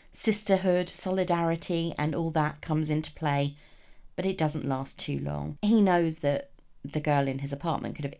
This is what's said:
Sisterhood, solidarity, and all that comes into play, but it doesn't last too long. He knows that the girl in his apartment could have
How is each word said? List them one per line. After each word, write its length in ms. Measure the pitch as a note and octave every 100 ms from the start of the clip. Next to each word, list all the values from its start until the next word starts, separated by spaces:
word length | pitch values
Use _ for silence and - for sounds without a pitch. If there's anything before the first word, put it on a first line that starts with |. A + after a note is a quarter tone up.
| -
Sisterhood, 800 | - - G#3 - F#3 F#3 F3+ F3
solidarity, 1040 | - F#3+ F#3+ F3+ E3+ E3+ E3 - E3+ E3 -
and 160 | D3+
all 160 | E3 E3
that 300 | D#3 D3+ D3
comes 300 | - D#3 D#3
into 200 | D3+ D#3
play, 440 | - D#3 C#3+ C#3+ C#3+ - - - - - -
but 80 | F#3
it 120 | F#3+
doesn't 300 | D#3 D3 C#3
last 300 | C3 C#3 -
too 220 | - C#3
long. 380 | C#3+ D3 D3 D3+
He 200 | G#3 A3
knows 380 | G3 F3 E3+ D#3+
that 300 | C#3+ B2 - - - - D3
the 160 | D3+
girl 260 | D3 C#3+ C#3
in 120 | C3
his 120 | C#3
apartment 440 | C#3+ F3 D3+ - D3
could 100 |
have 80 | C#3+